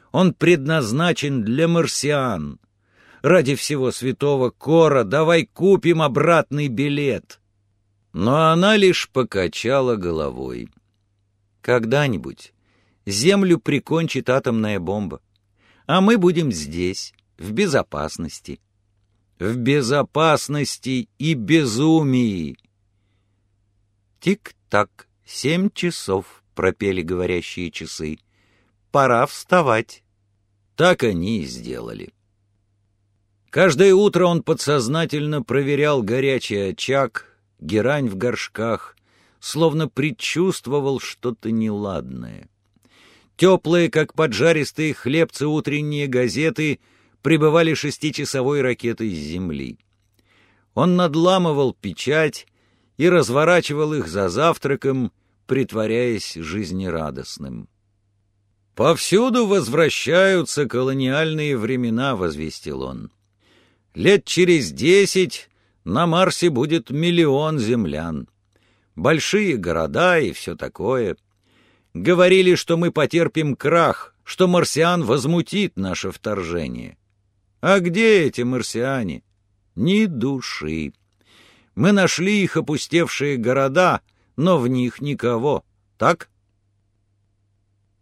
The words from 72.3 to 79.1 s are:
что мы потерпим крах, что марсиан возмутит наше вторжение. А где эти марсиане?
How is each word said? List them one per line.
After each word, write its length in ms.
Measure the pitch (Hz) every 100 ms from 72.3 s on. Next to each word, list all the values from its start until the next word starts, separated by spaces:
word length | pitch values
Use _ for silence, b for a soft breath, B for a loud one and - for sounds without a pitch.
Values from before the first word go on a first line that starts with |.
| 190 185 170
что 200 | - 165
мы 160 | 175
потерпим 640 | - 139 160 160 - 151 123
крах, 580 | 139 165 156 - - _
что 240 | - - 185
марсиан 560 | 180 160 - 165 175
возмутит 760 | 127 135 127 170 - 190 202 -
наше 340 | 95 87 98
вторжение. 840 | 87 - 101 85 85 71 60 50 - _ _ _ _ _ _
А 180 | 151 196
где 440 | 175 175 226 208
эти 180 | 143 -
марсиане? 800 | 123 127 110 113 127 135 101